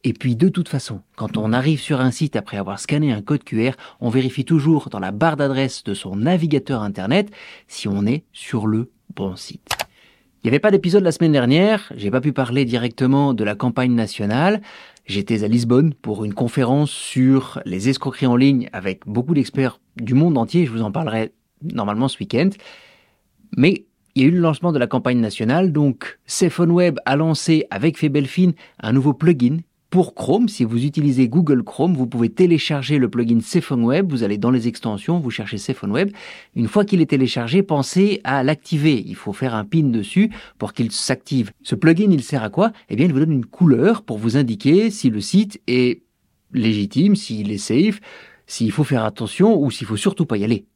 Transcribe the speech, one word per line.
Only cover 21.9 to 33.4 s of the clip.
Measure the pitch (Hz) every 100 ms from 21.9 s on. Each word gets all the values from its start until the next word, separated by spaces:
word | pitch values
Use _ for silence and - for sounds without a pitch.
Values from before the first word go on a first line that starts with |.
| 104 131
ce | -
week-end. | 98 147 180 196 - - - _ _ _ _ _ _ -
Mais | 143 196 _ _ _ -
il |
y | 135
a |
eu |
le | 180
lancement | 170 147 175
de | 147
la | 123
campagne | 131 123 123
nationale. | 110 - 110 151 190
Donc, | 151 147 127 - - - - 180 -
Web | 175 170 180 139 -
a | 139
lancé | 160 151 - 160 -
avec | 98 147 -
Febelfin | 151 143 135 - 180 156 - _
un | 110
nouveau | 127 135
plugin | 139 160 160 123 160 - _ _
pour | 180 170 -
Chrome. | - 185 233
Si | - 113
vous | 117
utilisez | 139 143 147 127 127
Google | 135 160 131
Chrome, | - - 160 160
vous | 123
pouvez | 117 117
télécharger | - 185 160 - 151 127 147
le | 120
plugin | 120 117 117